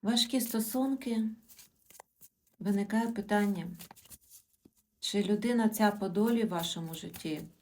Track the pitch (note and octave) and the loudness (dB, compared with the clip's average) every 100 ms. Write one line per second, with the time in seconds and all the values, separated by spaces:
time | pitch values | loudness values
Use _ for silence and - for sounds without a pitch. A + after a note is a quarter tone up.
0 | G3+ A#3 - C4 A3 A3+ A3 B3+ C4+ C4+ | 2 2 2 0 0 -2 -2 0 0 0
1 | - A3+ A3 A3 _ - - _ _ - | -2 0 0 -4 _ -20 -20 _ _ -20
2 | - _ - _ _ _ F3+ G3 G3+ A3 | -20 _ -20 _ _ _ 0 2 2 2
3 | A3+ A#3 G#3 G#3 G3+ F#3+ E3+ F3 - - | 0 -2 0 2 2 0 -4 -10 -16 -20
4 | - - _ - _ _ - _ _ _ | -20 -20 _ -20 _ _ -20 _ _ _
5 | - G3+ F#3+ G#3 A#3 A#3+ A3 - G#3+ G#3 | -4 -2 2 0 2 4 2 4 2 2
6 | F#3+ F3 A3+ A#3 A3 F3 E3 - E3 D#3+ | -2 2 2 2 0 -2 -4 -6 -8 -8
7 | - - D#3+ D3+ - - | -12 -10 -6 -6 -8 -16